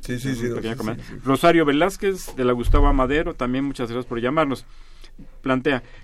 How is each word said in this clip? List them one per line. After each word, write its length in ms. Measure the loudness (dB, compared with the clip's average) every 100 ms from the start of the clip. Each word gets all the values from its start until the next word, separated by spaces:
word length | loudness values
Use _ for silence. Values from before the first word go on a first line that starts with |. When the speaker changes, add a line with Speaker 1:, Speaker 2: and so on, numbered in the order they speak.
Speaker 1:
Sí, 180 | -8 -6
sí, 160 | -4 -4
sí, 100 | -4
Speaker 2:
un 100 | -4
pequeño 180 | -6 -4
Speaker 1:
sí, 20 |
Speaker 2:
comentario. 320 | -6 -6 -10
Speaker 1:
sí, 60 | -6
sí. 60 | 0
Speaker 2:
Rosario 400 | 4 6 6 4
Velázquez, 720 | 4 0 0 -4 -4 -8 -2
de 100 | 0
la 80 |
Gustavo 340 | 2 4 6 6
Amadero, 460 | 4 2 0 -2
también 320 | -4 -2 -2 -4
muchas 240 | -4 -6
gracias 160 | -6 -6
por 160 | -4
llamarnos. 440 | 0 0 0 -2 -8 -20 -20 -20 -20 -18 -20 -8
Plantea, 400 | -2 0 0 -2 -4 -18